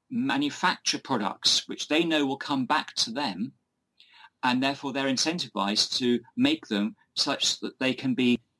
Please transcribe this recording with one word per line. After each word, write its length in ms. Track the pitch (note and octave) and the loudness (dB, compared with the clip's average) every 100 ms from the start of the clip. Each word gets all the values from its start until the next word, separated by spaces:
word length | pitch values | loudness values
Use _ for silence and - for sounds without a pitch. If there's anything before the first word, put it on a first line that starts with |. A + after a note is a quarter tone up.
| - | -6
manufacture 880 | A#2+ C3 C3 C#3+ - F3+ - - C#3 | -2 0 0 -2 0 0 0 -4 -4
products 680 | - B2 G#2 - - - - | -2 -2 -2 -2 0 0 -2
which 200 | G2 - | -10 0
they 160 | D3+ | 2
know 240 | E3+ D#3 C#3 | 2 2 0
will 100 | C3+ | -2
come 280 | - C3+ B2 | -2 -2 2
back 260 | D3+ - - | 0 0 -4
to 160 | - | -4
them, 420 | A#2+ C#3 F2 C3 _ _ _ _ _ - - - - | -2 -4 -4 -8 _ _ _ _ _ -20 -20 -20 -2
and 180 | B2+ B2+ | 2 4
therefore 320 | C3+ C#3 C#3 | 2 -2 -4
they're 120 | C3+ C3+ | -2 0
incentivized 920 | B2+ D#3 E3+ B2+ G2+ G2+ G#2 - - | 0 0 -2 -4 -2 0 0 0 0
to 220 | B2 A#2+ - - | 2 0 -2 0
make 300 | C3+ D#3 - | 2 0 -2
them 280 | G2+ G#2+ - _ - | -2 -2 -4 _ -4
such 440 | D3 C3+ - - | -2 0 -2 -2
that 180 | A2 - | -8 -2
they 140 | C3 | -2
can 200 | B2 C3 | 0 -2
be 260 | B2 B2 A#2 _ | 2 4 2 _